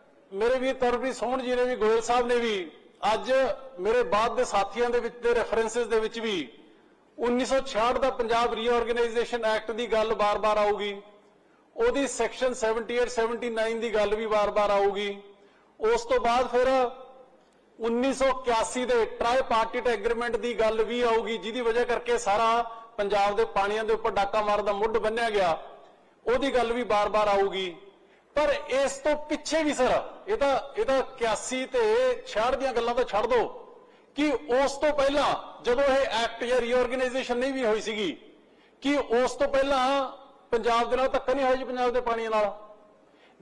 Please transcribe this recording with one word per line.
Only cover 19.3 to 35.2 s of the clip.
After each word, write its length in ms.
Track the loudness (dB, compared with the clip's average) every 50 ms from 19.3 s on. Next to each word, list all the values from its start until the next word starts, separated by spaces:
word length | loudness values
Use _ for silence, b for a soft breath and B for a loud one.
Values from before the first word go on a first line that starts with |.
| 2 0 0 2 2 0 0 0 -2 -2 -2 -2
ਐਗਰੀਮੈਂਟ 480 | -2 0 -2 -2 -2 -2 -4 -4 -4
ਦੀ 240 | -4 -4 -2 -2 0
ਗੱਲ 220 | 0 2 2 0 0
ਵੀ 160 | -2 0 0
ਆਊਗੀ, 380 | 0 2 2 2 0 -2 -4 -6
ਜਿਹਦੀ 220 | -6 -6 -4 -2
ਵਜ੍ਹਾ 240 | -2 0 0 0 0
ਕਰਕੇ 340 | 0 -2 -2 -2 -2 -2 0
ਸਾਰਾ 440 | 0 0 0 2 2 2 2 2 0 -4 B B B B -6
ਪੰਜਾਬ 400 | -4 -2 0 0 2 2 2 2
ਦੇ 80 | 0 0
ਪਾਣੀਆਂ 400 | 0 0 0 0 0 -2 -2 0
ਦੇ 80 | 0
ਉੱਪਰ 180 | 0 0 0 -2
ਡਾਕਾ 300 | 0 0 0 0 0 -2
ਮਾਰਨ 240 | 0 0 0 0 0
ਦਾ 80 | 0
ਮੁੱਢ 260 | 0 0 0 0 0 0
ਬੰਨਿਆ 320 | 0 -2 -2 0 -2 0
ਗਿਆ, 320 | 0 2 2 2 0 -2 -6 -12 -18 -20 B B B B B B B B -2
ਉਹਦੀ 280 | 0 0 2 2 0 2
ਗੱਲ 180 | 2 0 0
ਵੀ 120 | 0 -2 0
ਬਾਰ-ਬਾਰ 440 | 0 2 2 2 2 2 2 2 2
ਆਊਗੀ। 480 | 2 2 2 0 -2 -4 -6 -6 -8 -12 -18 -20 -20 _ _ b b b b b -2
ਪਰ 200 | 0 2 2 0 0 -2 -2
ਇਸ 240 | 0 0 0 0
ਤੋਂ 240 | -2 -2 0 0 0
ਪਿੱਛੇ 460 | 0 -2 -6 -6 -6 -4 -2 0 0
ਵੀ 120 | 2 2 2
ਸਰ, 280 | 2 2 2 2 2 0 -4 -12 -10 -6 -4
ਇਹ 80 | -2
ਤਾਂ, 440 | 0 2 2 2 0 -2 -4 -4 -4
ਇਹ 40 | 0
ਤਾਂ 140 | 2 2 0
ਇਕਿਆਸੀ 680 | 0 -2 -4 -4 -2 -2 -2 -2 -4 -4 -4 -4 -4
ਤੇ 460 | -2 0 2 2 4 4 4 4 2 0 -2 -6
ਛਿਆਹਠ 280 | -6 -2 -2 0 0 0
ਦੀਆਂ 180 | 0 -2 -2
ਗੱਲਾਂ 220 | -2 0 0 0 0
ਤਾਂ 100 | 0 -2
ਛੱਡ 220 | 0 0 0 2
ਦਿਓ, 220 | 2 2 2 2 0 -4 -12 -18 -20 -20 -20 B B B B B B -4
ਕਿ 180 | 0 0 0 0 0 -2 0 2 2 2
ਉਸ 80 | 2
ਤੋਂ 200 | 0 0 0 0
ਪਹਿਲਾਂ 720 | 2 2 2 2 2 2